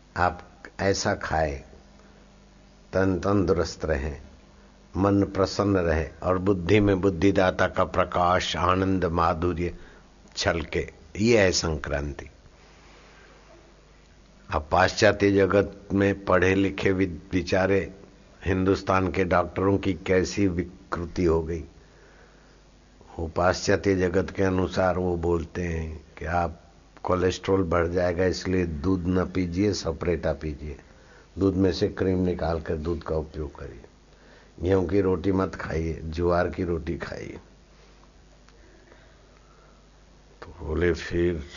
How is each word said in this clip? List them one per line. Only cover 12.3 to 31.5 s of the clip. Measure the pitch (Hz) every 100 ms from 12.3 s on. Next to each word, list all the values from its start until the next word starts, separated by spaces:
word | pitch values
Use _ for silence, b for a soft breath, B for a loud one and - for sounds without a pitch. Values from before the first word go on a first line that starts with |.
| - - B B B B B B B B B B 339 - - - - - - - - -
अब | 85 -
पाश्चात्य | 87 92 - 107 98 101
जगत | 98 92 101 92 - -
में | 98 98 98
पढ़े | 95 92 92
लिखे | 98 98 98 98
वि-, | 95 92 80 -
विचारे | 92 85 95 95 98 85 - - - - - 85
हिंदुस्तान | 92 92 92 - 95 92
के | 87
डॉक्टरों | 92 87 87 - 95 98
की | 101
कैसी | 87 90 92 87 - 98
विकृति | 87 85 - - 85 80 -
हो | 87 82
गई। | 78 85 73 - b b b b b b b b b - - - - -
वो | 80
पाश्चात्य | 87 90 87 - 98 101 95
जगत | 90 92 78
के | -
अनुसार | 95 92 90 98 92 87
वो | 90 87
बोलते | 85 85 78 90
हैं | 87 80 80 76 - -
कि |
आप | 80 87 85 85 - - - -
कोलेस्ट्रॉल | - 92 92 90 - 95
बढ़ | 87 87 85
जाएगा, | 90 90 87
इसलिए | 92 85 92 92 87
दूध | 76 92 95 85
न | 90 87
पीजिए, | 92 90 85 104
सपरेटा | 90 82 78 90 80 80
पीजिए। | 73 78 71 73 67 B B B B B 87
दूध | 98